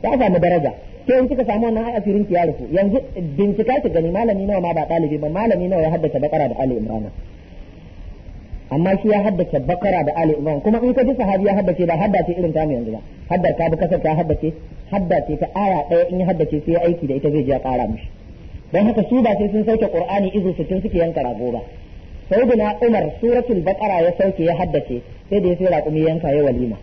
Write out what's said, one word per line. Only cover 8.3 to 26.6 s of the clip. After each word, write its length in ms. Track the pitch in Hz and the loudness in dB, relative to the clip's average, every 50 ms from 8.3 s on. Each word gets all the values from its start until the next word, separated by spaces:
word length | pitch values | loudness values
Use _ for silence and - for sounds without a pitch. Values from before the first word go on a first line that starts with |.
| - - - - - - - - | -16 -16 -14 -12 -12 -12 -8 -4
Amma 220 | 131 151 170 190 196 190 | -2 0 2 2 0 2
shi 80 | - 214 | 4 2
ya 140 | 208 202 | 2 4
haddace 360 | 190 220 196 170 180 - - 139 | 2 0 0 0 0 0 0 -2
Bakara 420 | 131 - 185 175 - - 185 175 151 | 0 0 -2 0 0 0 0 2 0
da 80 | 143 151 | 0 0
Ali 180 | 165 165 156 151 | 2 2 2 2
Imran. 260 | 143 143 156 151 143 | 2 0 -2 -2 0
Kuma 180 | - 214 220 233 | 2 2 2 2
in 100 | 233 254 247 | 2 2 2
ka 80 | 262 254 | 2 2
ji 80 | 254 269 | 2 2
sahabi 300 | - 233 190 196 190 196 | 0 0 0 0 2 2
ya 80 | 208 190 | 2 2
haddace 300 | 202 196 180 170 147 180 | 2 2 0 0 2 2
ba 100 | 170 165 | 0 2
haddace 360 | 156 196 220 196 185 165 - | 0 2 2 2 2 2 0
irin 200 | 170 180 180 165 | -2 -2 -2 0
tamu 200 | 156 156 156 151 | 0 0 0 0
yanzu 180 | 139 120 120 113 | -2 -2 -4 -6
ba. 80 | 110 110 - - - - - - | -8 -8 -10 -16 -18 -18 -6 -2
Haddar 240 | 165 185 175 170 143 | -2 2 2 2 2
ka 120 | - 165 165 | 2 0 0
bi 60 | 160 | 0
kasar 240 | 160 185 160 180 160 | 0 0 0 0 0
ta 140 | - 156 156 | 0 0 0
haddace, 340 | 156 170 160 147 - - 156 160 - - - - - - - | 0 0 0 -2 -2 -2 -4 -4 -6 -14 -16 -16 -16 -10 -4
haddace 420 | 196 202 185 170 185 156 135 143 156 - | -4 -2 0 2 0 0 0 -2 -4 -4
ta 80 | 170 160 - | -4 -4 -2
aya 240 | 185 208 196 190 156 143 - | -2 0 0 0 0 0 2
ɗaya 200 | 170 170 175 175 | 2 2 2 2
in 80 | 180 180 | 0 0
ya 60 | 185 | 0
haddace 300 | 170 185 160 156 147 156 147 - | 0 2 0 0 0 0 -4 0
sai 80 | - | 0
ya 80 | 165 170 | 0 2
aiki 260 | 170 170 175 165 - | 4 2 0 0 -2
da 80 | 131 131 | -2 -2
ita 160 | 139 139 151 | 0 0 2
zai 120 | 143 151 131 | 2 2 2
je 60 | 127 | 2
ya 80 | 139 127 | 0 0
ƙara 280 | - 131 127 127 120 104 | 0 -2 -2 0 0 -2
mishi. 200 | 226 - - - - - - - - - - - - - - - | -4 -6 -8 -12 -14 -14 -18 -20 -20 -18 -18 -16 -16 -16 -14 -2
Don 140 | - 175 208 | 0 2 2
haka 160 | 220 220 220 196 - | 4 2 2 0 2
su 120 | 240 262 | 2 4
ba 80 | 226 233 202 | 4 4 2
sai 120 | 196 214 208 | 2 0 0
sun 140 | 190 214 208 | 2 0 2
sauke 220 | 220 220 220 220 196 | 2 2 2 2 0
Qur'ani 400 | - 165 175 170 190 202 196 190 185 | 0 0 0 0 0 0 0 2 0
izu 180 | 208 180 185 170 | 0 0 0 -2
sittin 240 | - 160 - 185 190 | -2 -4 -2 -2 -2
suke 140 | 185 214 - | -2 0 0
yanka 240 | 175 170 165 165 160 | 2 0 2 0 -2
rago 280 | 135 123 117 107 123 123 | -2 -2 -4 -4 -4 -4
ba. 80 | 117 113 104 - - - - - - - - - - - - - | -4 -4 -8 -10 -16 -18 -18 -18 -18 -18 -18 -16 -16 -16 -4 0
Sayyidina 520 | 190 208 254 240 254 220 214 208 - - | 2 2 4 4 4 2 2 0 0 2
Umar 240 | 247 233 226 196 160 151 151 - | 2 2 4 2 0 -2 -4 -2
suratul 400 | - 233 247 247 - - 226 185 | 0 2 2 2 2 0 0 0
Baqara 380 | 156 180 196 - 214 208 190 175 | 2 0 -2 0 0 0 2 2
ya 80 | 165 175 175 | 2 2 2
sauke 240 | - 190 196 185 - | 2 0 0 2 2
ya 120 | 165 170 170 | 0 0 2
haddace 440 | 151 180 160 147 147 - - 127 120 - - - - - - | 0 -2 0 0 -2 -2 -2 -8 -8 -8 -12 -18 -20 -8 -2
sai 120 | 196 208 | 0 2
da 80 | 180 180 | 2 2
ya 80 | 175 | 2
sai 120 | 170 185 185 | 2 2 2
raƙumi 320 | 170 151 147 156 156 156 156 | 2 2 0 0 0 2 2
yanka 240 | 160 160 165 165 156 | 2 0 0 0 0
ya 100 | 135 151 | 2 2
walima. 340 | 147 139 123 120 | 2 2 2 0